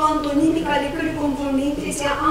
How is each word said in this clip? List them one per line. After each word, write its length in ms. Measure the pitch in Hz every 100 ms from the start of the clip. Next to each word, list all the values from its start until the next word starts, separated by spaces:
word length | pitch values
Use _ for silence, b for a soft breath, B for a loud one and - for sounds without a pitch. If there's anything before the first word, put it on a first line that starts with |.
| 311
antonimic 520 | 302 294 285 320 - 285 285
ale 120 | 285 320
cărui 240 | 311 302
componente 640 | 294 269 285 269 277 285 285 277
se 80 | - - 311